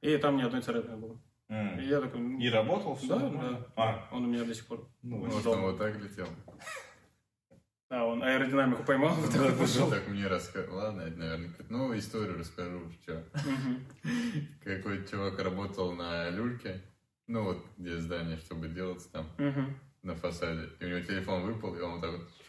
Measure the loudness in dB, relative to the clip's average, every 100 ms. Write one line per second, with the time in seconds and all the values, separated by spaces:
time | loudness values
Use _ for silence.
0 | 4 4 6 4 4 0 0 -2 -2 -6
1 | -10 -12 -18 _ _ -2 -2 -2 2 2
2 | 2 -2 -2 0 4 4 4 2 0 -4
3 | 0 2 2 0 -2 -4 -6 2 2 2
4 | -4 -2 0 0 0 -6 -8 -10 -10 _
5 | -8 -4 -2 0 2 4 2 0 -2 -2
6 | -8 -8 -8 -10 -16 -16 -10 -10 -12 -20
7 | _ _ _ _ _ -20 _ _ _ 0
8 | 2 4 4 4 4 6 6 4 4 6
9 | 6 6 4 6 6 6 4 6 6 4
10 | 0 -2 2 0 -2 -6 -4 -2 -4 -4
11 | -6 -6 -4 -4 -6 -10 -6 -2 0 0
12 | -2 -2 -2 -2 -6 -6 -6 -6 -10 -14
13 | -8 -8 -6 -4 0 0 0 -2 -4 -10
14 | -2 0 0 -2 -6 -10 -6 -4 -2 -4
15 | -4 -2 -2 0 -2 -2 -4 -2 -2 -2
16 | -4 -2 0 0 -2 -2 -6 -8 -10 _
17 | _ _ -6 -2 0 -2 -6 -12 -6 -4
18 | -2 -2 -2 -4 -6 -6 -6 -4 -4 -6
19 | -8 -8 -8 -2 0 2 -2 -4 -12 _
20 | -8 -4 -2 -2 -2 -2 -6 -8 -4 -4
21 | -2 -2 0 0 0 -2 -4 -4 -4 -4
22 | -4 -6 -10 -18